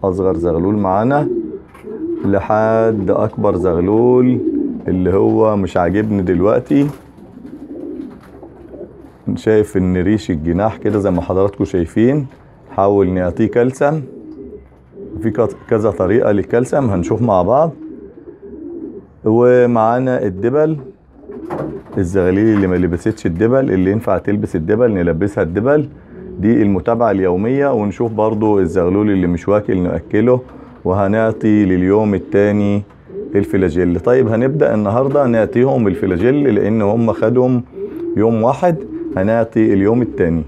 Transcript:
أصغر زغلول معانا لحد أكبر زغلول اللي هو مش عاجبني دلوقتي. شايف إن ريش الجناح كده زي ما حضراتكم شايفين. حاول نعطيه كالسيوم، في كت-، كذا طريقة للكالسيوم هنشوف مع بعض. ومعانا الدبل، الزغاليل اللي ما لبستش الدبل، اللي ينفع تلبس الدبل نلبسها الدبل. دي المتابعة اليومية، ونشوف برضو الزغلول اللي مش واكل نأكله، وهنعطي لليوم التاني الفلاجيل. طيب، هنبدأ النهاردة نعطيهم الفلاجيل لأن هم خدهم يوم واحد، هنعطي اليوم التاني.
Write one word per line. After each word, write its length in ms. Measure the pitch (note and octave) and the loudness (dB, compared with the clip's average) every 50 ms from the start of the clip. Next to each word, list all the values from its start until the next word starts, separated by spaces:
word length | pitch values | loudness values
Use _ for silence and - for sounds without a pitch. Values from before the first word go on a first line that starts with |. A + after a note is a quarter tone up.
| - | 0
أصغر 340 | G2 F#2 F#2 F#2+ F#2 F#2 D#2+ | -2 -2 0 0 0 0 0
زغلول 380 | E2 - E2 E2 E2+ F#2+ G#2+ | 0 0 0 0 0 0 0
معانا 520 | G#2+ G2+ F#2 F#2 G2 A2 B2+ C#3 D3 D#3 - F4+ - - - - - - - - - - - - - D#4+ E4 E4+ - - | 0 0 0 0 0 2 2 0 0 0 -2 -4 -6 -6 -8 -10 -12 -16 -18 -20 -20 -16 -14 -12 -10 -8 -8 -8 -4 -2
لحد 800 | G2+ G2 G2 - - G#2+ G#2+ A2 A2 A2 A2+ A2+ A2+ A2+ G#2+ G2 F2+ | 0 0 0 -2 -2 -2 0 0 2 2 2 2 0 0 -2 -2 -2
أكبر 460 | G2 - G#2+ A2 - - A2 G#2 F#2+ | 0 0 -2 -4 -4 -2 -2 0 0
زغلول 840 | F2+ E2+ F#2 E2+ E2 F2 F#2 G#2 A2 A#2+ B2 B2 B2+ B2+ B2+ B2 A2 - - - - - - - - - - | 0 0 0 0 0 0 2 2 2 4 4 4 4 4 2 0 0 -2 -4 -4 -2 -4 -4 -6 -8 -4 -4
اللي 260 | F2 F#2 F#2 F2+ F2+ | -2 0 0 0 2
هو 420 | G2 A2 A2 A2 A2 A2 A2 G#2+ | 2 2 2 2 2 2 2 2
مش 220 | G#2 G2 F2 - F#2+ | 0 -2 -2 -2 0
عاجبني 440 | F2 F2 F#2 G#2 G#2+ A2 G#2+ G2 | 0 0 0 0 0 0 0 -2
دلوقتي. 640 | F#2+ F2+ F#2 F2 F2+ G2+ A#2+ B2 - - D3+ C#3 C#3+ D3 C#3+ - - - - - - - - - - - - - - - - - - - - - - - - - - - - - - - - - - - - - - - - - - - - - - - G2+ | 0 0 0 2 2 2 2 0 0 0 0 0 0 0 -4 -10 -18 -20 -20 -20 -20 -20 -20 -20 -18 -18 -18 -18 -16 -16 -14 -14 -12 -12 -12 -12 -14 -14 -16 -20 -20 -20 -20 -20 -20 -20 -20 -20 -20 -20 -18 -18 -18 -18 -20 -20 -20 -20 -20 -12 -8 -6 -6
شايف 420 | - - A2+ A2 G#2+ G#2+ - - G2 | -4 0 2 2 2 2 2 0 -2
إن 200 | F#2 F2+ F#2 F#2 | 0 0 0 0
ريش 340 | F2 F#2 G#2+ G#2+ - - | 2 0 0 0 0 -4
الجناح 460 | F#2+ D2+ D2+ E2 E2+ F2 G2+ A2 G#2+ - | -6 -4 -2 -2 0 0 0 0 -2 -2
كده 220 | - - G2+ G#2+ | -4 -2 -2 0
زي 120 | G2 G2+ | 0 0
ما 100 | F#2 F2 | 0 -2
حضراتكم 440 | E2+ - F#2 F#2+ G2 G2+ - - G#2 | -2 -2 0 0 0 0 0 -2 -6
شايفين. 600 | F#2 - F#2 E2+ D#2+ - - A2 A#2+ C#3 D3+ C#3 C3 - - - - - - - - | -2 0 -2 -2 -2 0 2 2 2 2 0 -2 -6 -12 -20 -20 -20 -20 -20 -20 -10
حاول 380 | - - G2 G2 G2+ G2+ G2 F#2 | -4 0 2 2 4 2 2 2
نعطيه 380 | F#2 F#2 F2+ F2+ E2+ - A2+ G#2 | 0 -2 -2 -2 -2 0 -2 0
كالسيوم، 560 | G#2 A#2+ A#2+ B2+ C3 - D3 C#3+ D3+ D#3+ C3+ - - - - - - - C3+ B2+ - - - - - - - - - - - - - - | 2 0 0 0 0 0 -2 -2 0 -2 -6 -10 -14 -18 -18 -18 -18 -18 -18 -18 -18 -20 -20 -20 -20 -20 -20 -20 -20 -18 -16 -14 -12 -6
في 100 | - A2+ | -4 -4
كت-، 260 | G#2 - A#2 G#2 - - - - | 0 0 0 -2 -2 -8 -4 -2
كذا 220 | A#2+ A2 G#2 A2+ | 0 0 2 0
طريقة 400 | G2+ - F#2+ F2+ G2+ A#2+ - - | 0 0 0 2 4 4 4 4
للكالسيوم 580 | G#2 G2+ F#2+ - - A#2 B2 B2+ - D3+ C#3 A#2 | 2 0 0 0 0 0 0 0 0 0 0 0
هنشوف 320 | G2 F2+ E2+ - A#2 G2+ | 0 -2 0 -2 -2 0
مع 200 | A#2 A#2+ G2+ F#2 | 0 2 2 2
بعض. 300 | F2+ F#2 A#2 C#3 D#3 E3+ C#3 - - - - - - - - - - - - - - G4+ - - - - - - - - - - - - - - - | 4 4 4 2 2 0 -2 -8 -14 -16 -16 -16 -18 -20 -20 -20 -20 -20 -20 -20 -20 -18 -18 -16 -14 -14 -12 -12 -12 -14 -14 -16 -20 -20 -20 -6 -2
ومعانا 1000 | A2 A2 A#2 A#2+ B2 B2 B2 B2 A#2+ A#2+ A#2+ A2 A2 A#2+ B2 C3 C3 B2+ B2 - | 2 2 4 6 6 6 6 4 4 4 2 2 2 2 0 0 -2 -2 -2 -2
الدبل، 540 | A2 F#2 F#2 G2+ A#2+ B2+ D3 D#3 D#3 D#3+ D3 C3 - - _ _ _ - - - - - - - - - - - - - - - - - - | -4 -4 -2 -4 -2 0 2 0 0 0 -4 -8 -14 -20 _ _ _ -20 -20 -20 -18 -16 -16 -14 -12 -10 -8 -8 -8 -10 -12 -16 -10 -4 -4
الزغاليل 580 | F#2+ E2+ F2+ G2 F2+ F2+ F#2 G2 G#2+ A2+ A2 | -2 0 0 2 2 2 2 4 4 4 4
اللي 120 | G2+ G2 F#2 | 4 2 2
ما 80 | F#2 | 0
لبستش 500 | F2+ F2 E2+ E2+ E2+ - A2 G#2+ - - | 0 0 0 -2 -2 -2 -4 -4 -2 -4
الدبل، 460 | - E2 E2+ G#2 A2+ B2 C3+ - - | -4 -2 0 0 2 2 2 2 2
اللي 200 | F#2+ F#2 F#2 F#2 | 0 0 2 2
ينفع 260 | G2+ A2+ - - G2 F2 | 0 0 0 -2 -2 -2
تلبس 380 | - - G2+ G#2 G#2 A2 - | 0 -2 -2 -2 -4 -4 -4
الدبل 380 | F#2 D#2 E2+ G#2+ G#2+ B2 A#2+ G#2+ | -4 -2 0 0 2 2 2 2
نلبسها 500 | F#2+ F2 E2+ E2 D#2 F#2+ G#2 - - F#2+ | 2 0 0 0 0 -2 -2 -2 -2 -4
الدبل. 460 | E2 E2+ G2+ G#2+ C3 C#3+ D3+ C#3+ C3+ - - - - - - - - - F2 | -2 -2 -2 0 2 2 0 0 -2 -8 -20 -20 -20 -20 -18 -16 -16 -10 -2
دي 220 | E2+ G#2+ A#2 A#2+ | 0 2 4 4
المتابعة 500 | A2 G2+ G2+ F#2 - - A#2 A2+ A#2+ A2+ | 4 2 0 0 0 0 0 2 2 0
اليومية، 640 | G2+ G2 F#2+ F#2 F2 F#2 G2+ A2+ C3 C#3 C#3+ C#3 C3+ | 2 2 0 0 0 0 0 -2 0 0 0 0 0
ونشوف 380 | A2+ G#2 G2+ F#2 - A#2+ A#2 | 0 -2 -2 -2 -4 -4 -4
برضو 480 | A2 G#2 G#2+ A2 A2+ G#2+ A2 A2 G#2 G2+ | -2 0 0 0 0 0 0 2 2 2
الزغلول 520 | F#2+ E2 D#2+ F#2+ E2+ F2 F#2 G2+ G#2+ G#2+ | 0 0 0 0 0 2 2 2 2 2
اللي 160 | G2+ F#2+ F2+ F2 | 2 0 0 0
مش 200 | F2 E2 - - | -2 -2 0 0
واكل 300 | G2+ G#2 G#2 - - F#2 | 0 0 0 0 -2 -2
نأكله، 640 | F2+ F2 E2+ E2+ - - - G#2 A2+ A#2+ B2 B2+ B2+ - - - - - - - - | 0 -2 -4 -4 -6 -2 0 0 4 4 2 2 0 -8 -20 -20 -20 -20 -20 -8 -4
وهنعطي 800 | F2 F#2 G2 G2+ F#2+ G#2 A2 A2 A2 G#2+ - - A2 G#2+ G#2+ G#2 | -2 0 0 0 0 2 2 0 0 -2 0 0 2 4 4 4
لليوم 500 | F#2 F#2 F2+ F2+ F#2 G2 G#2+ A2 G#2 G2+ | 2 2 2 2 2 2 2 2 2 0
التاني 680 | F#2 - - - G2 G2+ G#2 G#2 G#2 G#2 G2+ G2+ G2+ G2+ - - - - - - - - - - | -2 -4 0 2 2 2 4 2 2 0 0 0 -2 -4 -8 -16 -20 -20 -16 -12 -12 -12 -4 -2
الفلاجيل. 640 | G2+ G2+ - - F#2+ F#2+ F2+ D2+ F2 F2+ F2 F2 F2 | -2 -2 0 0 0 0 0 2 0 0 2 0 0
طيب، 280 | - - B2 C3 C3 G#2+ | 2 2 2 2 2 2
هنبدأ 460 | A2+ A2+ A#2+ C3+ D3 D3+ D3 C#3 A2+ | 2 0 0 0 0 2 2 2 2
النهاردة 540 | G#2+ G#2 G2+ G#2 A#2+ C3+ C#3 C3+ D3 C#3+ B2 | 0 0 0 0 0 0 2 2 2 2 2
نعطيهم 600 | A#2 A2+ G#2+ G2+ G#2+ A#2 B2 C3+ C#3 C3 A2+ G2+ | 2 2 0 0 2 2 2 2 2 2 2 0
الفلاجيل 680 | F2+ - - G2 F#2+ E2+ F#2+ A#2+ C3+ D3 C#3+ C#3 - | 0 0 -2 -2 0 2 2 2 2 2 2 2 2
لأن 260 | G2+ G2 G2+ G#2+ A2+ | 2 2 0 0 0
هم 320 | G#2+ G2+ G#2 A#2 A#2 A2+ G#2 | 2 0 2 2 2 0 0
خدهم 500 | - - A2 B2 B2+ B2 B2+ B2+ B2 A#2+ - - - - - - - - - - F#2+ | 0 0 0 2 2 2 2 2 0 -2 -6 -12 -12 -10 -10 -10 -10 -8 -6 -2 0
يوم 260 | G#2 A2+ A#2 A2 A2 | 2 2 2 2 2
واحد، 340 | A#2+ C#3+ - - F3+ E3+ - - - - - - - - F#2 | 0 0 2 0 0 0 0 -6 -10 -10 -10 -10 -6 -4 -2
هنعطي 560 | F#2+ G#2 A2+ A#2 A2+ A2+ - A#2 A2 G#2+ G#2+ | 0 0 2 0 0 0 0 0 2 2 4
اليوم 280 | G2 G2 G2+ A2+ B2 | 2 4 2 2 2
التاني. 420 | B2 G#2+ - - G2 E2+ E2+ E2 D2+ | 0 -2 -2 -2 0 0 0 -2 -4